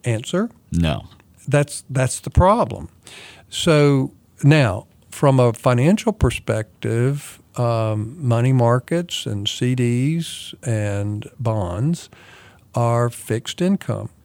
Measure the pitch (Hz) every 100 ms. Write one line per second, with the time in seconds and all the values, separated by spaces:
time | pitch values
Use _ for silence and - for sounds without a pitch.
0 | 120 110 123 180 233 - _ 85 82 64
1 | - - _ _ - 143 147 - - 131
2 | 127 - - - 180 226 156 101 85 _
3 | - - - - _ - - 151 143 139
4 | 139 - _ _ 143 151 120 95 - _
5 | _ - 143 135 120 113 131 123 143 208
6 | - 208 131 - - 110 107 _ 110 113
7 | 127 143 - - _ - 120 117 110 107
8 | 110 160 131 117 127 131 117 123 - 170
9 | 175 - - 101 101 - 123 127 120 120
10 | 135 165 160 - - - 127 110 104 101
11 | 104 104 - - 117 110 90 87 139 170
12 | - - - - - _ _ - 120 117
13 | 120 - - 113 - - 180 196 - 104
14 | 107 _